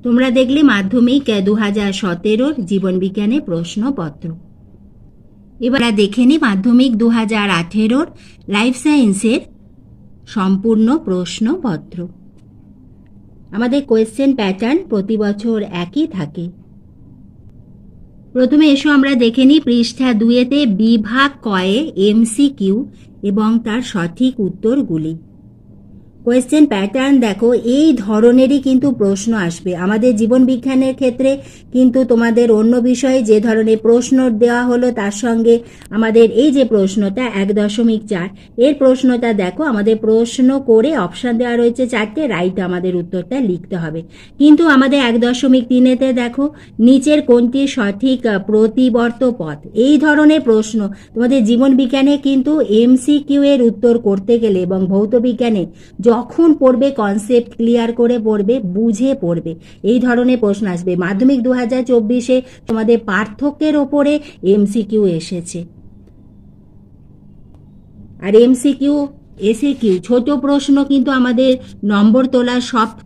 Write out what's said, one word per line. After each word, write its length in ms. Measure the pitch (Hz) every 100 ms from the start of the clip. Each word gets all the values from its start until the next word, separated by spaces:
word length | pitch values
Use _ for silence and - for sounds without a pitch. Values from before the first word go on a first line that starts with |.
তোমরা 240 | 240 240 262
দেখলে 320 | 247 254 277
মাধ্যমিক, 600 | 294 208 190 247 240 277 277
আহ, 120 | 214
দু 120 | 190
হাজার 380 | 214 208 208 202
সতেরোর 600 | 196 196 170 214 214 262 294 175
জীবনবিজ্ঞানের 760 | 196 185 185 190 190 208 277
প্রশ্নপত্র। 840 | 254 170 170 - 233 277 165 147 170 165 - - - - - - - - - - - -
এবার 200 | 240 269
আমরা 100 | 233
দেখে 320 | 208 202 202 247
নিই 140 | 311
মাধ্যমিক 520 | 285 196 208 240 262 220
দু 100 | 233
হাজার 380 | 233 220 220 202
আঠেরোর 580 | 175 170 214 214 254 339 - - - -
লাইফ 260 | 202 233 247
সায়েন্সের 640 | 311 294 233 190 226 269 - - - - - - - - -
সম্পূর্ণ 600 | - 190 190 220 220 220 302
প্রশ্নপত্র। 1120 | 320 180 175 - 220 359 269 156 - 175 175 - - - - - - - - - - - - - -
আমাদের 300 | 190 240 277 277
কোয়েশ্চেন 440 | 220 220 - 269 269
প্যাটার্ন 440 | 208 196 226 311 381
প্রতি 260 | 214 196 220
বছর 400 | 208 202 226 226 208
একই 360 | 180 175 285 311
থাকে। 380 | 185 147 - 175 180 - - - - - - - - - - - - - - - - -
প্রথমে 320 | 247 254 294 311
এসো 200 | 277 302
আমরা 220 | 285 269 269
দেখে 280 | 233 233 262
নিই 160 | 311
পৃষ্ঠা 480 | 277 240 233 - 262
দুয়েতে 460 | 220 226 240 247 277 285
বিভাগ 640 | 190 220 233 214 247 277 277
কয়ে 340 | 233 190 185 208 311 -
এমসিকিউ 800 | 202 208 226 - 285 - 196 202 294 - - -
এবং 260 | 202 202 214 226
তার 180 | 226 214
সঠিক 520 | 247 208 170 170 262 254
উত্তরগুলি। 720 | 190 - 220 269 233 160 156 165 - - - - - - - - - -
কোয়েশ্চেন 400 | - 247 247 302 294
প্যাটার্ন 500 | 202 202 254 269 277
দেখো, 300 | 233 190 226
এই 340 | 247 233 262 320
ধরনেরই 680 | 247 196 214 233 254 262 285
কিন্তু 280 | 269 262 277
প্রশ্ন 400 | 247 202 196 214
আসবে। 380 | 226 170 165 185 175
আমাদের 360 | 185 220 247 214
জীবন 260 | 220 254 262
বিজ্ঞানের 480 | 254 254 262 262 254
ক্ষেত্রে 360 | 262 240 262 269 - - -
কিন্তু 280 | 247 254 254 247
তোমাদের 420 | 233 233 233 240
অন্য 220 | 214 220 247
বিষয়ে 420 | 240 247 269 262
যে 140 | 214 214
ধরনের 380 | 233 220 220 220
প্রশ্ন 400 | 220 240 247 262 254
দেওয়া 340 | 214 240 240 247
হলো, 220 | 247 247
তার 200 | 240 202
সঙ্গে 440 | 208 247 233 226 233 - - -
আমাদের 380 | 202 226 220 226
এই 200 | 214 294
যে 120 | 277 254
প্রশ্নটা 580 | 220 190 190 196 196 254
এক 160 | 202 196
দশমিক 480 | 208 208 208 233 220 214
চার, 220 | 190 180 - - -
এর 160 | 254 285
প্রশ্নটা 540 | 262 262 269 247 240
দেখো, 280 | 208 180 -
আমাদের 320 | 311 220 202 220
প্রশ্ন 600 | 214 220 233 - 254 269
করে 380 | 269 220 247 311
অপশন 360 | 175 - 247 233
দেওয়া 180 | 240 240
রয়েছে 260 | 240 233 254
চারটে, 340 | 233 220 220 302
রাইট 300 | 175 180 190
আমাদের 340 | 180 180 185 180
উত্তরটা 420 | 170 185 175 262
লিখতে 340 | 240 175 - 185
হবে। 260 | 165 160 165 - - -
কিন্তু 260 | 285 294 330
আমাদের 320 | 269 269 285
এক 160 | 247 233
দশমিক 440 | 240 247 277 254 240
তিনেতে 400 | 254 254 254 262
দেখো, 320 | 254 240 240 285 302 - -
নিচের 400 | 226 269 269 302
কোনটি 400 | 285 240 240 262 277
সঠিক, 520 | 269 202 196 262 254 233
আহ, 140 | 202
প্রতিবর্ত 840 | 202 214 220 214 254 233 233 233 254 233
পথ, 200 | 160 147 -
এই 220 | - 254 302
ধরনের 440 | 302 294 302 311
প্রশ্ন 380 | 240 220 220 226 196 196 -
তোমাদের 280 | - 240 269
জীবন 280 | 214 233 269 262
বিজ্ঞানে 380 | 262 269 269 285
কিন্তু 340 | 277 269 262 302 214 214
এমসিকিউ 600 | 240 254 - 294 285 285
এর 160 | 277 277
উত্তর 320 | 233 208 247 233
করতে 340 | 226 196 196 233
গেলে 200 | 220 190
এবং 180 | 180 190 185
ভৌত 280 | 196 208 240
বিজ্ঞানে 480 | 247 233 240 214 165 - - - 214
যখন 380 | 233 240 - 330
পড়বে, 340 | 294 262 247 277
কনসেপ্ট 600 | 269 202 202 208 240 233 -
ক্লিয়ার 340 | 226 233 233
করে 240 | 233 233 247
পড়বে, 360 | 214 208 196 254 196 180
বুঝে 360 | 233 202 262 269
পড়বে, 300 | 175 170 165 160 - -
এই 160 | 190 240
ধরনের 380 | 247 240 247 254
প্রশ্ন 280 | 214 196 208
আসবে। 260 | 175 180 180
মাধ্যমিক 440 | 180 196 254 277
দু 80 | 233
হাজার 300 | 254 247 254
চব্বিশে 540 | 247 240 214 247 240 254 254 - -
তোমাদের 320 | 220 220 233 226
পার্থক্যের 720 | 190 214 - 285 285 311 294
ওপরে 380 | 277 294 285 294 294 -
এমসিকিউ 580 | 180 208 202 233 202 214 202
এসেছে। 520 | 165 - 180 170 170 170 - - - - - - - - - - - - - - - - - - - - - - - - -
আর 120 | 190 214
এমসিকিউ 600 | 240 254 285 277 277 294 285 - - -
এসএকিউ, 540 | 196 226 285 277 220 185
ছোট 280 | - 247 240
প্রশ্ন 440 | 285 277 285 277 277
কিন্তু 260 | 277 277 262
আমাদের 400 | 262 247 240 262 254 - - 202
নম্বর 380 | 208 208 233 262
তোলার 360 | 262 247 247
সব 280 | 247 240 226 -